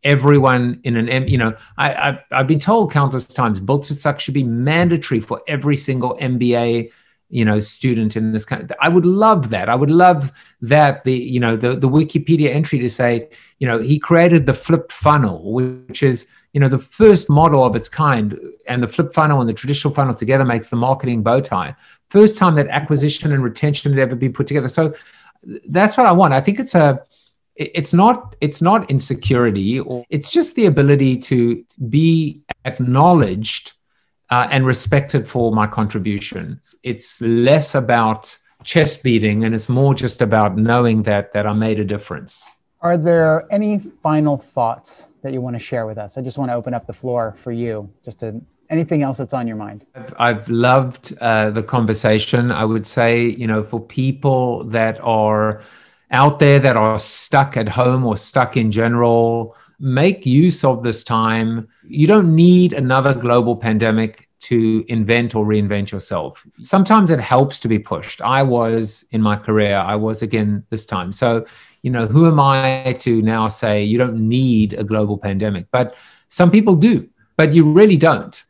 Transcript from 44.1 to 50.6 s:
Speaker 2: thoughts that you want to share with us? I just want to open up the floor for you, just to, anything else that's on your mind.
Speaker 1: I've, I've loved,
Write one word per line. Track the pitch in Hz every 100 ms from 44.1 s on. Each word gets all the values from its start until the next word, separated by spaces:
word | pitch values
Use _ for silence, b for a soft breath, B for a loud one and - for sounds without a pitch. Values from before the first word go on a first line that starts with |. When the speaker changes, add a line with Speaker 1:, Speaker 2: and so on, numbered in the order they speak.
| 156 151 139
Speaker 2:
thoughts | _ - 117 120 _ - - _
that | 135
you | 131
want | 123
to | 120
share | - 127
with | 110 110
us? | 104 -
I |
just | 127 131
want | 131
to |
open | 120 117
up | 120 -
the |
floor | 110 127 123 113 101
for | -
you, | 117 120 107 101 _
just | - 113
to, | 113 110 - _ _
anything | 160 160 160
else | 139 131
that's | 131
on | 127 117
your | 110
mind. | 104 104 _
Speaker 1:
I've, | 110 107 -
I've | 120 110 110
loved, | 117